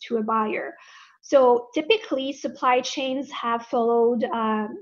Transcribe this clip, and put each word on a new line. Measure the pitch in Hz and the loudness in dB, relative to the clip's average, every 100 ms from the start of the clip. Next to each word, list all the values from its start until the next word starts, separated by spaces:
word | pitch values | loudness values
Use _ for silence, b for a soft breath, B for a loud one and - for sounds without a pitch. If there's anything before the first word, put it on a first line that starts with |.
| - | -6
to | 226 | -4
a | |
buyer. | 214 220 214 120 277 - B B B B | -2 0 0 -4 -8 -14 B B B B
So | - 285 247 240 - | 2 6 6 4 0
typically, | - - 440 - 269 269 | -4 0 0 0 -4 -4
supply | 277 285 - 262 247 | -6 -8 -2 2 2
chains | 254 - 269 262 262 | 0 -4 -4 -4 -6
have | - 233 233 233 | -8 -4 -4 -2
followed, | 247 226 233 233 240 | -2 2 4 2 2
uh, | 247 233 220 214 214 381 | -2 -2 0 0 -4 -4